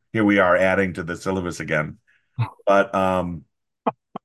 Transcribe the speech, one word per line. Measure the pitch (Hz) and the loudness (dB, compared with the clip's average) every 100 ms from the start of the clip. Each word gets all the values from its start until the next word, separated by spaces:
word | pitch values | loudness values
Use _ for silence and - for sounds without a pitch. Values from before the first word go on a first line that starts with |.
| _ | _
Here | 113 | 0
we | 104 101 | 2 4
are | 90 90 | 4 4
adding | 95 92 95 | 4 2 -2
to | 85 | -4
the | 85 85 | -8 -6
syllabus | 95 95 87 80 | -4 -4 -4 -8
again. | 78 78 78 - _ _ _ - 117 - - | -4 -4 -4 -10 _ _ _ -8 -8 -4 2
But, | 98 98 | 2 2
um, | 98 95 92 87 82 - _ _ _ - - _ - | 0 0 0 -4 -8 -16 _ _ _ -8 -8 _ -20